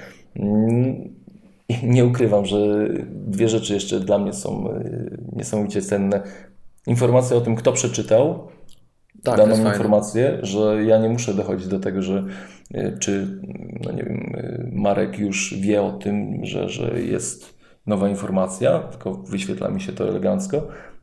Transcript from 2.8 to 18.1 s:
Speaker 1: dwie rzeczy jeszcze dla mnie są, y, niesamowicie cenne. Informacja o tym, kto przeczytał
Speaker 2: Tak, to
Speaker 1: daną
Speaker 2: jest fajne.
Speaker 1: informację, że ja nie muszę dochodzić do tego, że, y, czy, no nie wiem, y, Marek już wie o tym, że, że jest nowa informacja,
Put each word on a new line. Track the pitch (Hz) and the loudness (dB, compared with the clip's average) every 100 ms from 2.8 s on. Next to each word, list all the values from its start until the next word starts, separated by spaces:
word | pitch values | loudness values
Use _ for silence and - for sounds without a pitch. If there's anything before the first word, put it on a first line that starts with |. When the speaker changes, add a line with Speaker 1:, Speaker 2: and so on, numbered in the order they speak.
| 104 - - | 0 -2 -6
Speaker 1:
dwie | 101 98 98 113 | -10 -4 0 2
rzeczy | 110 - | 2 0
jeszcze | 101 - 98 | -2 -2 -2
dla | 98 101 | 2 0
mnie | 101 | 0
są, | 92 - 104 104 | -4 -6 -4 -4
y, | 104 117 120 - - - | -6 -6 -8 -8 -10 -10
niesamowicie | 120 107 107 104 101 | -10 -4 -4 -2 -2
cenne. | 95 101 98 101 - - - - - - - | -2 0 0 0 -4 -14 -20 -20 -20 -8 -2
Informacja | 120 123 127 123 120 | 2 4 4 4 2
o | |
tym, | 117 113 | 2 2
kto | 139 | 2
przeczytał | 120 120 - - 110 151 170 - - - - _ _ _ - | 2 0 -2 4 4 4 0 -10 -20 -20 -20 _ _ _ -6
Speaker 2:
Tak, | - | 2
to | 107 | 6
Speaker 1:
daną | 107 | 6
Speaker 2:
jest | 110 | 6
fajne. | 110 104 | 4 4
Speaker 1:
informację, | 107 104 - 113 135 - | 4 4 4 2 2 0
że | 107 101 107 107 | -2 2 4 4
ja | 110 110 | 6 6
nie | 110 | 4
muszę | 117 110 | 0 0
dochodzić | 98 98 95 95 | -2 -2 -2 -2
do | 95 | -2
tego, | 101 95 | -2 -2
że, | 92 98 95 95 - - - | 0 -2 -4 -10 -16 -20 -10
y, | - 101 95 | -6 -4 -4
czy, | - 98 98 95 - - - - | -2 -2 -4 -8 -12 -12 -12 -10
no | 50 | -6
nie | - | -6
wiem, | - - | -6 -6
y, | - - - - - | -6 -8 -8 -8 -6
Marek | 98 101 98 98 101 | 0 2 2 0 -2
już | 101 95 - 95 | -2 -2 -4 -2
wie | 98 104 | 2 2
o | 98 | 2
tym, | 95 101 104 104 92 | -2 -4 -2 -2 -4
że, | 104 98 95 | -4 -4 -4
że | - - - | -4 -4 -2
jest | - - 120 - - - - _ - | -2 -4 -4 -10 -16 -20 -20 _ -4
nowa | 98 | 0
informacja, | 101 | 0